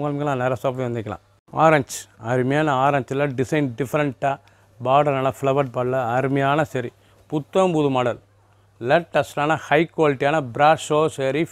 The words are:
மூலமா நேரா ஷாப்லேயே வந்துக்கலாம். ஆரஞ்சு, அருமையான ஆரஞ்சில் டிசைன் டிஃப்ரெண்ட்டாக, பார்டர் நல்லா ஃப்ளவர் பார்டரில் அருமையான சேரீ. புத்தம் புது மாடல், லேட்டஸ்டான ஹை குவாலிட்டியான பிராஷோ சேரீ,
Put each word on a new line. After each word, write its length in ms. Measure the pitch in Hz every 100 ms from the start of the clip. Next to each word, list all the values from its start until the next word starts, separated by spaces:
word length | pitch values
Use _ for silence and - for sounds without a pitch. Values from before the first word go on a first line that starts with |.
மூலமா 340 | 147 143 147 135
நேரா 160 | 127 127
ஷாப்லேயே 240 | 139 127 127
வந்துக்கலாம். 340 | 117 107 90 _ _ _
ஆரஞ்சு, 440 | 135 160 151 123 - - - 110
அருமையான 440 | 127 127 147 156 131 139
ஆரஞ்சில் 380 | 143 120 135 147 127
டிசைன் 300 | 135 156 139 117
டிஃப்ரெண்ட்டாக, 560 | 131 156 147 123 139 139 _ _ _ -
பார்டர் 380 | 120 139 147 135
நல்லா 160 | 135 -
ஃப்ளவர் 320 | 135 139 135 127
பார்டரில் 220 | 123 131 117 123
அருமையான 480 | 131 139 135 147 151
சேரீ. 180 | 127 120 - _ _ _
புத்தம் 420 | 151 143 190 185 156
புது 120 | 143 131
மாடல், 240 | 123 104 _ _ _ _ _ _
லேட்டஸ்டான 760 | 117 160 170 156 135 - 147 160 -
ஹை 120 | 147 165 -
குவாலிட்டியான 420 | 151 131 143 156 127 117
பிராஷோ 440 | 147 160 - 151 156 -
சேரீ, 240 | 135 139 165